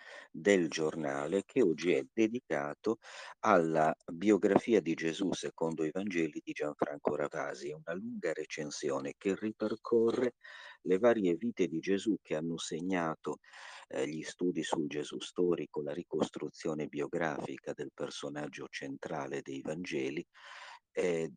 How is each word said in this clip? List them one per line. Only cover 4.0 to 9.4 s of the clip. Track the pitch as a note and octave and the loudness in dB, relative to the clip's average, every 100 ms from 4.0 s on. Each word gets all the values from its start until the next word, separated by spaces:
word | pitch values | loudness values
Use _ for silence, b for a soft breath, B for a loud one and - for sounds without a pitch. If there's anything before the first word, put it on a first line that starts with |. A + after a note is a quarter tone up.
| - | -6
biografia | E2+ G2+ G2 G2 G2 - G#2+ | 0 4 6 6 4 6 4
di | D#2+ | 4
Gesù | D#2+ E2 D#2+ F#2 | -2 -2 0 -2
secondo | - D2 - E2 D#2 | -2 -6 -2 -2 0
i | D#2 | -2
Vangeli | F#2 G#2 E2+ D#2+ - | -2 -2 0 0 -2
di | - | -10
Gianfranco | - D2 D2 - C#2+ - | -4 -4 -2 -4 -2 -2
Ravasi, | D2 D2 D2+ C#2+ D2+ C#2+ | -2 -2 -4 -6 -6 -8
una | D2+ D#2 | -10 -8
lunga | F2+ A#2 A#2 F2 | -6 -6 -4 -4
recensione | D#2 D2+ - D2+ - D2 C2+ C#2 - | -4 -6 -6 -6 -4 -2 -2 -4 -4
che | G2+ | -2
ripercorre | F#2+ | 0